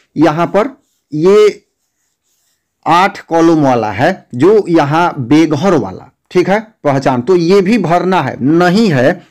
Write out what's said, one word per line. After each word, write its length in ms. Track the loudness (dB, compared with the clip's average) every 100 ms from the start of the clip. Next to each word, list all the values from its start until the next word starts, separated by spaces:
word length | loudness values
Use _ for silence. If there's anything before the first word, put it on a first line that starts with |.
| _ -2
यहाँ 300 | 0 0 -2
पर 280 | -2 -4 -8 _ _ _
ये 520 | -2 2 4 2 0 _ _ _ _ _ _ _ _ _ _ _ _ -2
आठ 320 | 0 0 -4
कॉलम 400 | -4 0 2 2
वाला 300 | 2 0 -2
है 340 | -2 -2 -4 _
जो 300 | 0 2 2 2
यहाँ 460 | 0 0 0 -2 -4
बेघर 540 | 0 2 2 0 0
वाला, 300 | 0 -2 -12 -20 _ _
ठीक 180 | -2 0
है, 100 | -2 -4 _
पहचान, 380 | -4 -2 -2 -2
तो 140 | 0 0
ये 240 | 2 0
भी 180 | 2 -2
भरना 420 | 0 -2 0 -2
है। 160 | -4 -4
नहीं 460 | -2 0 2 0 0
है 340 | 0 0 -2 -8